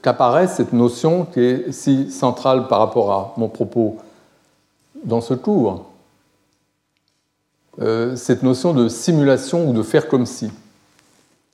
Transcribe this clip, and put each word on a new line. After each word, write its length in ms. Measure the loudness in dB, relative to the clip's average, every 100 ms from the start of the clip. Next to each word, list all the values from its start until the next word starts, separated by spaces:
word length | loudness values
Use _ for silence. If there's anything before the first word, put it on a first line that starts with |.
qu'apparaît 460 | 0 2 2 4 2
cette 260 | 0 0
notion 520 | 2 2 2 0 0 -2
qui 160 | 0
est 300 | 0 0 -6
si 400 | -4 0 0 0
centrale 560 | -2 -2 0 0 0 2
par 120 | 2
rapport 320 | 2 0 0
à 220 | -2 -4 -6
mon 120 | -6
propos 480 | -4 -4 -2 -2 -4 -18 _ _ _ _ _ _ _ _ -14
dans 180 | -4 -4
ce 120 | -2
cours. 520 | -4 0 0 0 -4 -14 _ _ _ _ _ _ _ _ _ _ _ _ _ _ _ _ _ _ -6
Euh, 340 | -2 0 -2 -4
cette 280 | -2 2
notion 300 | 2 2 2
de 160 | 2 2
simulation 800 | 0 0 4 4 2 0 -2 0
ou 40 |
de 100 | 0
faire 240 | 2 0 2
comme 180 | 0 0
si, 240 | -6 -10 -10 _ _ _ _ _ _ _ _ _